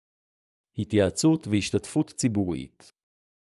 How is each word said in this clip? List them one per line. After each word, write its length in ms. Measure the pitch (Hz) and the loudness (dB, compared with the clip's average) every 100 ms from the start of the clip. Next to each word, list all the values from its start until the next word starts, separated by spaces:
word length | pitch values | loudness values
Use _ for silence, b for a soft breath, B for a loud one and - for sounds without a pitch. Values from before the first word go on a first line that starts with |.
| _ _ _ _ _ _ _ - | _ _ _ _ _ _ _ -10
התייעצות 720 | 104 107 92 - 160 160 107 | 0 2 2 2 2 2 0
והשתתפות 640 | 104 - 101 - 151 151 | -2 0 -4 -2 -4 -4
ציבורית. 800 | - 127 104 92 71 65 _ - _ _ _ _ _ _ | -2 -2 0 -2 -4 -10 _ -20 _ _ _ _ _ _